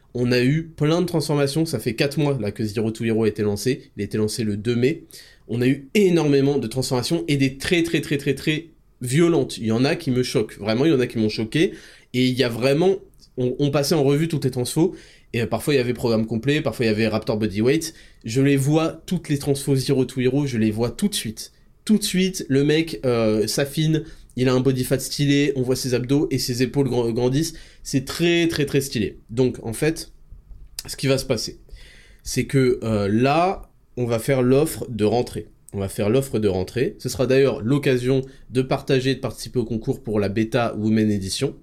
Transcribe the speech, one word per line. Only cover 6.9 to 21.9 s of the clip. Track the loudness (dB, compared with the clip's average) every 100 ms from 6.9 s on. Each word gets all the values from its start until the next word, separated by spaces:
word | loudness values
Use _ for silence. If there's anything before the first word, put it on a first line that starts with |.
| -2 -2 -2 0
et | 0
des | 0 -2
très, | -2 0
très, | 0 -2
très, | -2 -4
très, | -2
très | -2 -2 -4 -6 _ _ -12
violentes. | -2 2 4 2 0 -4
Il | -2
y |
en | 2
a | 2 0
qui | -2
me | -2
choquent. | 0 0 -2 -4
Vraiment, | -2 2
il | 4
y |
en | 2
a | 2
qui | 0
m'ont | -2
choqué. | -2 -2 0 0 -2 -20 -20 _
Et | 0 2
il | 2
y |
a | 0
vraiment, | 0 0 2 2 0 -4 _ -14 -4
on, | -4 0
on | 0
passait | 2 2
en | 2
revue | 4 2 0
toutes | 0
les | -2
transfos. | -2 -4 0 0 0 -20 -20 _
Et, | -4
euh, | -2
parfois, | -2 0
il | 0
y |
avait | 2
programme | -2 0 0 0
complet, | -2 0 0
parfois, | 0 0
il | 0
y |
avait | 2 2
Raptor | 0 -2 -2
Bodyweight. | -2 0 2 2 -2 -12 -20 -16
Je | -4 0
les | 2 4
vois, | 4 2 2 -4 -6
toutes | -6 -2
les | -4
transfos | -2 -2 0 0
Zero | 2 0
to | 0 0
Hero, | 0 0 -2
je | 0
les | 0
vois | 0 -2
tout | 0 -2
de |
suite. | -2 -6 -10 -14 _ _ _
Tout | 0